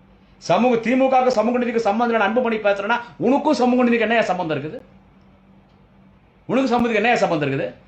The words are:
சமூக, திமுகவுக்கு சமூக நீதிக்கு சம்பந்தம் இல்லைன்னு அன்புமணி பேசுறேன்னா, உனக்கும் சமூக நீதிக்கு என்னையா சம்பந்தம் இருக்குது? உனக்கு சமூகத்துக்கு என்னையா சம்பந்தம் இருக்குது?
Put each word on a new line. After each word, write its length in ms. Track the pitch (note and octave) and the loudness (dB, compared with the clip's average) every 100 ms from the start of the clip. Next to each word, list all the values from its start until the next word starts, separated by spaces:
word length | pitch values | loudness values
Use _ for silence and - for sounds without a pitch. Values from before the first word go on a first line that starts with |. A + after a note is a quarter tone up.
| _ - _ - | _ -20 _ -10
சமூக, 380 | - F3 B3 A#3 | -2 0 2 0
திமுகவுக்கு 520 | A3 B3+ C4 B3+ B3+ | 0 0 2 2 2
சமூக 300 | G#3 A3 B3 | 2 0 0
நீதிக்கு 220 | A#3+ A3+ | -2 -2
சம்பந்தம் 400 | G#3+ G#3+ A#3+ A3+ | -2 0 0 0
இல்லைன்னு 180 | G3 A3+ | 0 0
அன்புமணி 180 | A#3 G#3+ | -2 -2
பேசுறேன்னா, 440 | G#3 G3+ G3+ A3+ - - | -2 -2 -2 -4 -6 -4
உனக்கும் 380 | F#3 C4+ D4+ | 0 0 2
சமூக 220 | D4+ B3 B3 | 2 2 2
நீதிக்கு 240 | A#3+ A#3 | 2 2
என்னையா 220 | A3 A#3 | 2 0
சம்பந்தம் 360 | G#3 F3+ E3+ D3 | 0 -2 -4 -6
இருக்குது? 220 | D3+ - - - _ _ _ _ _ - _ _ _ _ - - _ _ - | -8 -12 -18 -20 _ _ _ _ _ -20 _ _ _ _ -20 -20 _ _ -4
உனக்கு 220 | A3 C4+ | -2 0
சமூகத்துக்கு 260 | A#3+ A#3 | 0 0
என்னையா 220 | G#3+ A3 A3+ | 0 2 2
சம்பந்தம் 340 | F#3+ E3 C#3+ | 0 0 -2
இருக்குது? 240 | C3+ - - | -2 -6 -10